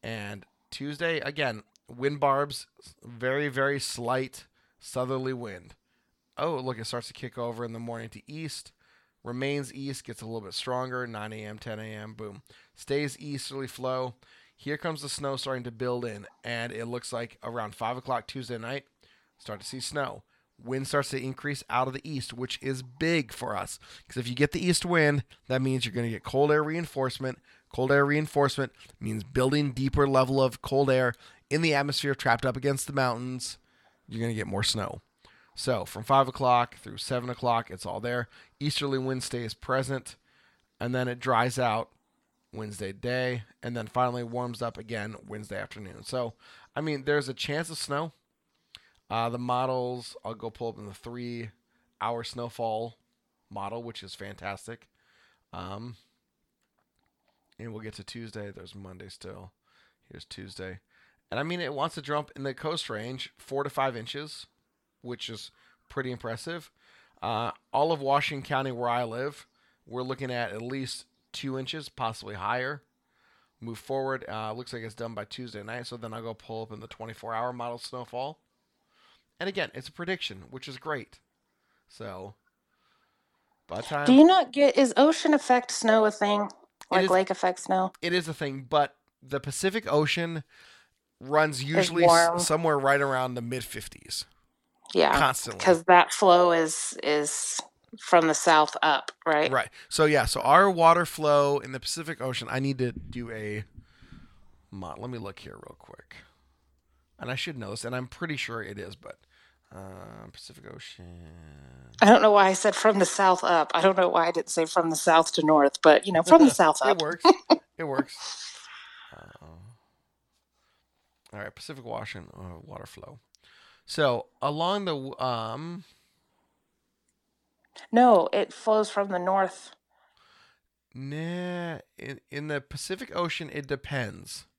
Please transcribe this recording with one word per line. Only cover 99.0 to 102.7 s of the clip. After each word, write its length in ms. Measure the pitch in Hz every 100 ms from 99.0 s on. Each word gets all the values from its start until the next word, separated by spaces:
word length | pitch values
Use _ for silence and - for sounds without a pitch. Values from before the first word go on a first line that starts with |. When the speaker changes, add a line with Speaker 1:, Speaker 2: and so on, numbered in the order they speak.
| - - -
Speaker 2:
right? 240 | 151 151
Speaker 1:
Right. 180 | 131 - - -
So, 160 | -
yeah, 200 | 156 147 110
so 140 | -
our 280 | 113 156 196
water 340 | 175 165 170 165
flow 520 | - 151 147 143 143
in 140 | 127
the 80 | 131
Pacific 400 | - - 156 156
Ocean, 260 | 131 123 117
I 100 | 131
need 180 | 139